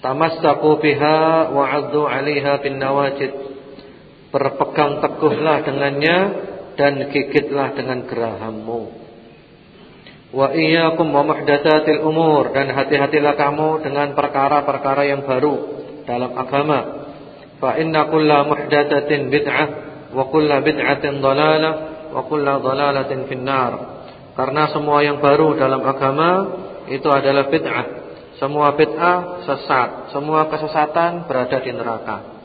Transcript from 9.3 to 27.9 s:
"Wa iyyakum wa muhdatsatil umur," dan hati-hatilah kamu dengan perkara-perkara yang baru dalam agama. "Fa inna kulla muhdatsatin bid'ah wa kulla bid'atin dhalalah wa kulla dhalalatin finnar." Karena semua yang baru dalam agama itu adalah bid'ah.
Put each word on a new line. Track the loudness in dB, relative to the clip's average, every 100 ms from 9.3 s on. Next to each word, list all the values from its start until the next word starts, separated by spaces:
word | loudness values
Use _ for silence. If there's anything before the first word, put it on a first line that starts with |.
| -20 -20 -20 -20 -20 -20 -20 -20 -20 -10
"Wa | 0 0
iyyakum | 2 2 4 2 2 2
wa | 2 2
muhdatsatil | 0 2 2 6 4 4 2 2
umur," | 2 4 4 2
dan | 0 0
hati-hatilah | 0 2 2 2 2 2
kamu | 2 0 2 0 0
dengan | -2 -2 -2
perkara-perkara | 0 -2 2 2 2 2 -2 0 0 2
yang | 0 0
baru | 0 2 0 -6 -10 -12 -14 -6
dalam | -4 -4 -6
agama. | -2 0 2 0 -2 -10 -14 -16 -20 -20 -20 -6
"Fa | -2 -2
inna | 0 0 2
kulla | 2 4 4 2
muhdatsatin | -2 0 2 2 0 0 -2 0
bid'ah | 0 0 0 -2 -4 -14 -16 -10
wa | -4 0
kulla | 2 2 2
bid'atin | 2 0 0 0 -2 0
dhalalah | 2 4 4 4 2 -2 -8 -12 -10
wa | -8 -4
kulla | -2 0 0
dhalalatin | 0 0 0 0 -2 -4 -6
finnar." | -6 -2 0 0 -4 -10 -14 -18 -20 -16 -6
Karena | -2 0 0
semua | 0 2 4
yang | 2 2
baru | 4 6 4 4
dalam | 2 2
agama | 0 0 0 2 2 2 0 -6 -12 -16 -8
itu | -4 2
adalah | 2 4 2 2
bid'ah. | 0 0 -4 -6